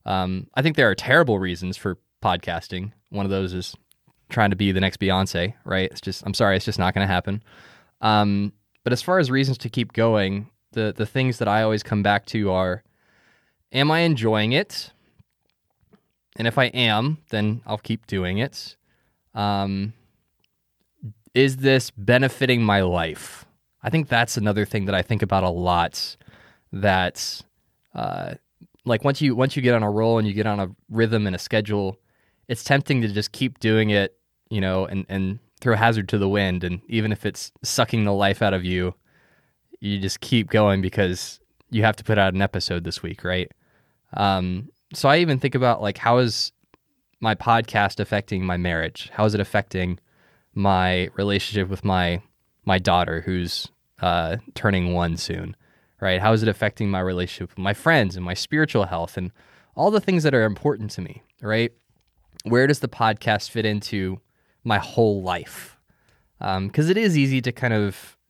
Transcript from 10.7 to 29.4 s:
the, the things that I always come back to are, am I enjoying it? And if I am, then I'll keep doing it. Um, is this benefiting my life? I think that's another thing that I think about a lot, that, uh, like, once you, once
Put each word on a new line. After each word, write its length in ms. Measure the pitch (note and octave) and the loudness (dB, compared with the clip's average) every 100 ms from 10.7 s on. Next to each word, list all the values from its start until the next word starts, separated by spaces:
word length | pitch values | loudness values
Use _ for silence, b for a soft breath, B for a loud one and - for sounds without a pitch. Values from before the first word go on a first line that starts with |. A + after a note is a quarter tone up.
the, 200 | A2+ G#2+ - | -4 -4 -2
the 120 | G#2+ | -4
things 320 | C3+ C3 A#2 | 0 0 0
that 80 | G#2 | 0
I 160 | G#2+ | 2
always 180 | A2 G#2+ | 2 0
come 220 | - G#2+ | 0 0
back 240 | G2+ G2+ - | 2 0 0
to 240 | A2+ G2+ | -2 0
are, 320 | F#2 F#2 F#2 - _ _ _ _ _ _ _ _ | 0 0 -4 -10 _ _ _ _ _ _ _ _
am 180 | C3 D3 | 0 2
I 120 | E3 | 2
enjoying 500 | E3+ C3+ A2 G#2+ A2 | 2 2 2 2 2
it? 400 | C#3+ - - - _ _ _ _ _ _ _ _ _ _ _ _ _ _ - | 0 -2 -8 -14 _ _ _ _ _ _ _ _ _ _ _ _ _ _ -6
And 120 | A#2 | -2
if 120 | B2 | 0
I 60 | B2 | 0
am, 520 | B2+ A#2 G#2+ C3+ D#3 _ | 2 2 2 0 -4 _
then 320 | G#2+ G#2+ A2+ - | -2 -2 -2 -6
I'll 140 | G#2+ | -8
keep 260 | - A2 - | -4 -6 -4
doing 320 | G2 F2+ G2 | -4 -2 -2
it. 400 | C3 - - - _ _ _ _ _ | -4 -8 -16 -20 _ _ _ _ _
Um, 600 | A2 G2+ G2+ G2 G2 G#2 A2+ _ _ _ _ _ _ _ _ _ _ G#2+ - _ B2 | -4 -2 -2 -2 -2 -4 -8 _ _ _ _ _ _ _ _ _ _ -16 -16 _ 2
is 220 | C3+ C3 | 2 2
this 340 | C3+ C3 - | 2 2 0
benefiting 720 | - G2 B2 C3 - B2+ B2 | -4 2 4 2 0 2 2
my 180 | G#2+ G2+ | 4 2
life? 640 | F#2 F2 E2 D2 - - - _ _ _ | 2 0 -2 -6 -14 -20 -20 _ _ _
I 80 | A2 | -4
think 180 | D#3+ C#3 | -2 0
that's 260 | A#2 A#2+ B2 | 0 0 0
another 300 | G#2 G#2 G#2 | 0 0 0
thing 200 | G#2+ G2 | -2 0
that 100 | F#2+ | 0
I 80 | |
think 180 | - A2 | 0 -2
about 220 | G2 G2 | 0 2
a 60 | F#2 | 2
lot, 680 | F2 F2+ F2 E2+ - - - b b b b b | 0 2 2 0 -4 -10 -10 b b b b b
that, 720 | G2 G2+ F#2 F2+ - - - - _ _ _ _ | -2 2 2 0 -4 -10 -10 -16 _ _ _ _
uh, 400 | - G1+ G1+ G1+ E2 _ _ - _ | -8 -6 -6 -8 -12 _ _ -20 _
like, 200 | A#2+ A2 | -2 0
once 180 | C#3 C#3 | 0 2
you, 140 | D3 | 2
once 200 | A#2 | 2